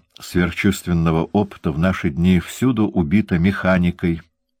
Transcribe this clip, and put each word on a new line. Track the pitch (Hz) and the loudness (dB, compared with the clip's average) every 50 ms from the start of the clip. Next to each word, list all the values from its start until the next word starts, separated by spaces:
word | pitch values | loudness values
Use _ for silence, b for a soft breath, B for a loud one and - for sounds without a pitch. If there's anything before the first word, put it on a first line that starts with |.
| _ _ _ - | _ _ _ -20
сверхчувственного | - - - 90 90 87 - - - 101 95 - - 90 87 82 82 82 80 82 - | -12 -4 -2 0 0 0 -2 -2 0 0 0 0 -2 -2 0 0 2 2 2 0 0
опыта | - - 104 101 - - - - 85 | 0 0 0 -2 -2 -4 -8 -6 -4
в | 69 78 | -2 0
наши | 87 95 90 - - 87 | 0 0 0 0 -2 -4
дни | 65 85 85 92 92 87 | -2 0 2 4 4 2
всюду | - - - - 120 135 120 110 107 | 0 -4 -6 -2 0 0 2 2 0
убита | - - 95 82 71 90 107 104 - 95 80 | 0 0 -2 0 2 2 0 2 2 0 0
механикой, | 85 101 98 - - 92 92 90 87 87 85 - - 87 82 82 - _ _ _ _ _ _ _ | 2 0 0 0 0 0 2 2 2 0 -2 -2 -2 -4 -4 -4 -8 _ _ _ _ _ _ _